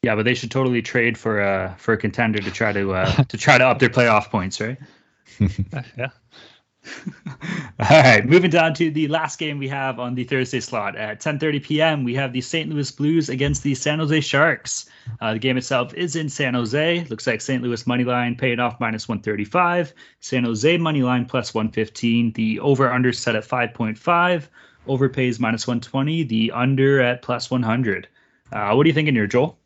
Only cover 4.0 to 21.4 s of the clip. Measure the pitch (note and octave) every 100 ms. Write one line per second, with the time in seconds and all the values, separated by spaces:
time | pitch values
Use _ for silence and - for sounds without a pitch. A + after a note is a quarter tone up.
4 | A#2+ G#2+ - G#2+ F#2 - A2 C3+ C#3+ _
5 | _ _ _ - G2 - G2 C#3 B2 -
6 | B2+ _ _ - - _ _ _ - -
7 | - - - C3 - - - - G#2 C3+
8 | C3 G#2+ A#2+ E3+ F3+ E3 D#3+ D3 E3+ D3+
9 | D3+ D#3+ D#3+ - D#3 C#3+ C3+ C#3 C3+ A#2
10 | B2 B2 B2 C3+ B2 B2+ A2 A#2 G2+ -
11 | G#2+ G#2+ D#3+ D3 D#3 D3 C#3 D3+ D#3+ D3+
12 | B2 B2+ C3+ B2 B2+ E3 D3+ D3+ C#3 -
13 | D3 E3 C#3+ C3 C#3 C#3 D3 C3+ - D3+
14 | D#3 D#3 C#3+ C#3 D#3+ B2+ - - - -
15 | - A2+ A2+ A2 B2+ B2+ B2 C3 B2 -
16 | F3 E3 D3+ - C#3 B2 A2+ C#3 D#3+ E3+
17 | D#3+ A2 - A2+ - C3 B2 A#2 B2 B2
18 | B2 B2 A#2+ A#2+ C3+ A#2 A#2+ A#2+ A#2 A2
19 | - G#2+ - G#2 G#2 F3+ F3 F3 D3+ _
20 | - _ - B2+ A#2+ A2 C#3 E3+ E3 D3+
21 | B2+ B2 B2 C3